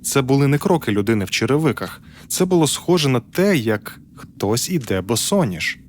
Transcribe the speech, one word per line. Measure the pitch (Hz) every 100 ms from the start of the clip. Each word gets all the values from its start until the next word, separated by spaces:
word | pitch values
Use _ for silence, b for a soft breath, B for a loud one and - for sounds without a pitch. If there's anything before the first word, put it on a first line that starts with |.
Це | - 139
були | 127 139 139
не | 143
кроки | 196 170 -
людини | 101 101 113
в | 92
черевиках. | - 113 139 160 107 90 - B B B
Це | -
було | 185 180 151
схоже | - - 180 147
на | 123
те, | - - 196 170
як | 110 107 - - - -
хтось | - - 98 120 -
іде | 175 123 95
босоніж. | 92 117 - 202 117 90 - -